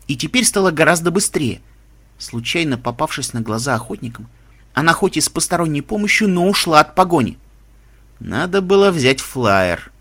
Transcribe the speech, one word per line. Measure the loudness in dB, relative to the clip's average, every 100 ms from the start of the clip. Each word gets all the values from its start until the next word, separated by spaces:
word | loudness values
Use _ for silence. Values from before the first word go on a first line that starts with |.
| -10
и | -8
теперь | -4 0
стала | 0 2 2
гораздо | 4 2 4 2
быстрее. | 0 -2 -2 -4 -6 -12 _ _ _ _ -18
Случайно | -12 -10 -6 -2 -2 -2
попавшись | -4 -4 -6 -4 -8
на | -6
глаза | -4 -4 -2
охотникам, | -4 -4 -12 -12 -14 -20 _ _ -20 _
она | -4 0
хоть | 2 0 -2
и |
с | -4
посторонней | -4 -4 -2 -2 -2
помощью, | -4 -4 0 2 2
но | 2 2
ушла | 0 2 4
от | 4
погони. | 2 2 2 0 -4 _ _ _ _ _ _ _ -18
Надо | -8 -6 -2 -2
было | 2 4 4
взять | 4 2 2
флаер | -2 -2 2 4 2 -2 -8 _